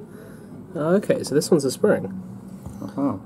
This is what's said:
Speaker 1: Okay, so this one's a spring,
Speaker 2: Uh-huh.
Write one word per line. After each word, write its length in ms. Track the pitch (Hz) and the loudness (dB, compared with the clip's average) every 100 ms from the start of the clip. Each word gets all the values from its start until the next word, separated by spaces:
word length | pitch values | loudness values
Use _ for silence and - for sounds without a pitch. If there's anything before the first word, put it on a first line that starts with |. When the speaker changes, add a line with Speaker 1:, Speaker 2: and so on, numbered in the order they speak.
| - - - - - - - 165 | -16 -16 -16 -16 -16 -16 -8 -2
Speaker 1:
Okay, 480 | 151 190 202 143 | 2 2 4 0
so 100 | - | 2
this 160 | 143 170 | 2 6
one's 140 | 170 | 4
a 60 | 135 | 4
spring, 500 | - 214 185 - - - - - - - - | 2 4 4 0 -8 -10 -14 -14 -14 -12 -10
Speaker 2:
Uh-huh. 300 | - - 139 101 | -8 -2 -2 -2